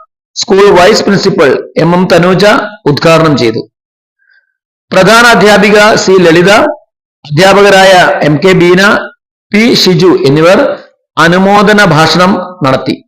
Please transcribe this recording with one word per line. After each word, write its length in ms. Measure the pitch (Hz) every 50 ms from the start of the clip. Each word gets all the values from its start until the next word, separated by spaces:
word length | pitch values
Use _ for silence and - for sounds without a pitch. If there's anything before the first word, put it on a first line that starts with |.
| - _ _ _ _ _ - -
സ്കൂൾ 400 | - - 196 190 202 202 185 180
വൈസ് 240 | 175 196 226 - -
പ്രിൻസിപ്പൽ 680 | - 202 180 - 196 - 185 156 131 113 - - - - -
എം 160 | 156 165 175
എം 140 | 175 190 180
തനൂജ 340 | 190 170 170 180 190 165 202 208 - - - 160 - - -
ഉദ്ഘാടനം 520 | 143 143 - - 165 165 160 160 156 143 113
ചെയ്തു. 320 | 120 113 110 117 - - _ _ _ _ _ _ _ _ _ _ _ _ _ _ _ _ _ _ _ _ _ _ _ - -
പ്രധാന 320 | 185 190 190 220 233 240
അധ്യാപിക 720 | 240 233 185 196 214 208 196 202 214 208 208 208 214 226
സി 160 | - - 190
ലളിത, 400 | 190 190 175 165 160 175 180 190 208 240 302 302 - - _ _ _ _ _ _ _ _ _
അധ്യാപകരായ 960 | 147 147 147 185 196 196 202 202 202 196 190 190 190 185 180 160 139 - - -
എം 140 | 147 151 139
കെ 140 | - 190
ബീന, 580 | 185 165 170 175 180 190 196 208 233 - - - - _ _ _ _ _ _ - -
പി 200 | 202 226 254 262
ഷിജു 500 | - - 185 185 151 180 180 143 - 180
എന്നിവർ 520 | 135 143 156 160 175 196 247 285 - - - - _ _ _ _ _ - 147
അനുമോദന 680 | 156 170 175 185 190 196 202 208 208 202 214 208 208
ഭാഷണം 760 | 185 151 151 160 160 160 175 180 185 202 - - - - - 147 131
നടത്തി. 360 | 131 123 - - - - _